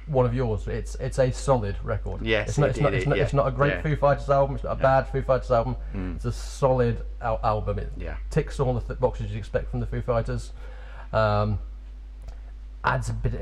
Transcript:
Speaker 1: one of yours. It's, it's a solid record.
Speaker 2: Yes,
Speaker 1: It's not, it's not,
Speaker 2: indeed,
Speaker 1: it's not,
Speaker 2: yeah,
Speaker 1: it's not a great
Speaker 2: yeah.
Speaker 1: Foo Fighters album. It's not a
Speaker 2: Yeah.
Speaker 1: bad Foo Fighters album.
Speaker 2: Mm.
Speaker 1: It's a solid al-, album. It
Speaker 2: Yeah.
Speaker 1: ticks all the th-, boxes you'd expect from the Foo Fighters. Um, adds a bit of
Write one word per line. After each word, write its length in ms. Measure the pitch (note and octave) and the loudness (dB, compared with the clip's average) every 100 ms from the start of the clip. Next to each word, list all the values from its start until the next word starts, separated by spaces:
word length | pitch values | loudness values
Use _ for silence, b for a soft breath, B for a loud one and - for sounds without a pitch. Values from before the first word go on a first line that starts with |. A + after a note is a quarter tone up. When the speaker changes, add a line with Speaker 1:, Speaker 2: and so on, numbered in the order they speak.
| - | -2
Speaker 1:
one 180 | C3+ B2 | 2 4
of 80 | |
yours. 340 | B2 B2 G2+ - | 2 0 0 -2
It's, 280 | A2 - - | -6 -6 -6
it's 240 | B2+ - | -4 2
a 120 | B2+ | 2
solid 440 | - - B2+ G2+ F#2 | 2 2 2 2 -4
record. 380 | G2+ G#2 G2+ F#2+ | -2 -4 -4 -4
Speaker 2:
Yes, 280 | A2 G#2+ G#2 | 2 2 2
Speaker 1:
It's 80 | - | 4
not, 120 | C#3+ | 4
it's 100 | A#2 | 4
not, 80 | - | 2
Speaker 2:
indeed, 40 | G2 | 2
Speaker 1:
it's 80 | C#3 | 2
not, 100 | G2 | 2
Speaker 2:
yeah, 60 | |
Speaker 1:
it's 100 | F2+ | 4
not 140 | C#3 C3+ | 4 2
a 40 | |
great 220 | B2 C#3+ | 2 2
Speaker 2:
yeah. 80 | F2+ | 2
Speaker 1:
Foo 140 | D3+ C#3 | 0 2
Fighters 340 | C#3+ C3+ - | 4 2 2
album. 260 | C#3 C#3 B2 | 2 4 0
It's 80 | |
not 100 | - A#2 | -4 2
a 20 | |
Speaker 2:
Yeah. 20 | C3 C3+ | 4 4
Speaker 1:
bad 60 | B2 | 2
Foo 100 | C3+ | -2
Fighters 300 | A#2+ B2+ - | 2 0 4
album. 240 | A#2+ A#2+ A#2+ - | 2 2 -2 -4
Speaker 2:
Mm. 220 | G2+ F#2 E2+ | -4 -4 -4
Speaker 1:
It's 100 | A#2+ | -4
a 60 | |
solid 720 | - - - C3+ B2+ A#2+ A2 - - | -4 -8 0 2 4 4 2 -4 -6
al-, 180 | A#2+ A2 | -2 0
album. 360 | A#2 G#2+ F#2+ G2+ | 0 0 0 -4
It 120 | - - | -4 -8
Speaker 2:
Yeah. 180 | D#2+ D2+ - | -8 -8 -2
Speaker 1:
ticks 280 | D#3+ D3+ - | 0 0 0
all 140 | B2+ | 0
the 80 | A#2+ | 0
th-, 180 | - G2+ | -2 0
boxes 300 | B2 - G#2 | 0 0 -6
you'd 80 | G#2 | -6
expect 320 | F#2+ G#2+ - | -2 -4 -2
from 100 | B2 | -4
the 40 | A2+ | -4
Foo 160 | A#2+ | -4
Fighters. 500 | A2+ A2+ A2+ A#2+ - - B B B B B | 0 0 0 -4 -6 -12 B B B B B
Um, 460 | A2 A2 G#2 G#2 G2+ - - - - - - - b b - - - | 2 4 4 2 0 -4 -12 -14 -14 -14 -14 -12 b b -14 -14 -4
adds 260 | B2+ B2 A2+ | 0 0 -2
a 40 | |
bit 200 | A2 A#2+ | -2 -2
of 80 | A2 | -4